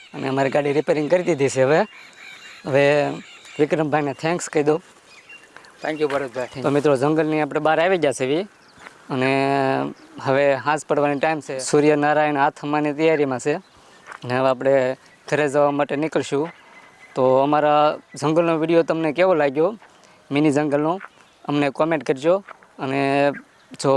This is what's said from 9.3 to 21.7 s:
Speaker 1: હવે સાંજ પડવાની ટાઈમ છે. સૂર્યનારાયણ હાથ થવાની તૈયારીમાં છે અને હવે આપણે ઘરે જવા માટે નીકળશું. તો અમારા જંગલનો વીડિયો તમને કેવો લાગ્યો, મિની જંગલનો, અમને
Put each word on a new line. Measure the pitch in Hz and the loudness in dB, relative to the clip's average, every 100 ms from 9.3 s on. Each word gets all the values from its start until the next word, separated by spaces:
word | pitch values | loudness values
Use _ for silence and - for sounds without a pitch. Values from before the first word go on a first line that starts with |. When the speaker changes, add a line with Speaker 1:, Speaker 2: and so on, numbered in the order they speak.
| 135 139 139 135 135 143 - - - - | 0 0 0 0 -2 -4 -10 -20 -8 -2
Speaker 1:
હવે | 131 143 131 127 | 0 2 0 -2
સાંજ | 151 - | -4 -2
પડવાની | 147 147 143 | 0 0 0
ટાઈમ | 160 160 | -2 -4
છે. | - 131 | -8 -10
સૂર્યનારાયણ | 131 147 147 147 147 151 151 147 | -2 2 4 2 2 2 0 2
હાથ | 147 - | 0 -2
થવાની | 147 151 151 | -4 -2 -2
તૈયારીમાં | 143 160 156 139 127 147 | 0 2 2 0 -2 -4
છે | 165 - _ - - - - | -4 -8 _ -20 -20 -20 -14
અને | 123 127 | -6 0
હવે | 131 | 0
આપણે | 127 131 135 127 135 - _ - | 0 2 2 2 -4 -12 _ -4
ઘરે | 143 147 | -2 0
જવા | 143 143 | 2 2
માટે | 143 143 143 | 0 -2 -2
નીકળશું. | 156 165 135 143 156 - - - - _ - - | -2 -4 -2 -4 -4 -10 -20 -20 -20 _ -10 -2
તો | 131 131 139 | 2 4 2
અમારા | 151 151 147 151 127 - 143 | 2 4 4 2 0 -10 -6
જંગલનો | 147 160 170 160 | 0 2 2 0
વીડિયો | 160 170 | 2 2
તમને | 156 160 160 | 2 0 -2
કેવો | 139 185 165 | 0 2 2
લાગ્યો, | 143 135 170 226 - _ _ _ - | 0 0 -2 -4 -14 _ _ _ -6
મિની | 139 156 139 | 0 2 2
જંગલનો, | 151 143 151 190 - - _ _ - | 0 0 -2 -4 -8 -20 _ _ -6
અમને | 147 143 | -2 -2